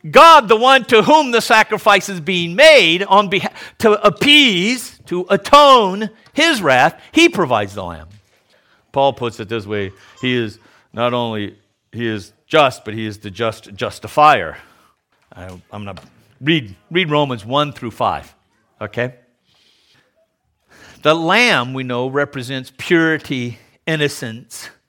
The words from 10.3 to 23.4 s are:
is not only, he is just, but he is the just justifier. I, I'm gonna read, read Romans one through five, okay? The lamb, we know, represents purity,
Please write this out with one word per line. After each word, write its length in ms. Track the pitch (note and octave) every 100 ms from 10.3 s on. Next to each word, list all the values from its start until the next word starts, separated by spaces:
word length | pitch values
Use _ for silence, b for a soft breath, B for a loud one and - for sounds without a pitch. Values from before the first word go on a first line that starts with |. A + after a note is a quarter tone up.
| B2
is 220 | A2+ - b b b
not 220 | G#2+ A#2+
only, 420 | B2 A#2 G#2+ G2+ - _ _ _
he 140 | A2 A#2
is 260 | G#2+ F2+ _ _
just, 380 | D#3 C#3 -
but 80 | G#2+
he 140 | G#2+ A2
is 120 | G2+
the 120 | G#2
just 440 | F#2 A#2 G2+ -
justifier. 840 | G2 G#2+ - G#2+ - D3+ C3 D#2+ - b b b b _ _ _
I, 120 | - F#2 F2+ _
I'm 140 | G#2
gonna 100 | G2+ F2+ _ _ _ _
read, 340 | C3+ E3 G#2+ F#2+ _
read 200 | E3+ F3
Romans 340 | D3 C#3+ A#2+
one 280 | G#2 C#3 D3
through 200 | - A#2+
five, 420 | - A2+ D2+ - _ _ _ _ _
okay? 340 | G#2+ A#2+ B2+ C3+ _ _ _ _ _ _ _ _ _ _ _ _ _ _ _ b b b
The 120 | D3
lamb, 600 | D#3+ E3 G3+ A#3+ D#3 B2
we 100 | C3
know, 240 | B2+ A#2+ C3
represents 640 | C#3 C#3+ C#3 B2 C3+ B2+ -
purity, 840 | - E3 D#3+ D#3+ - C3+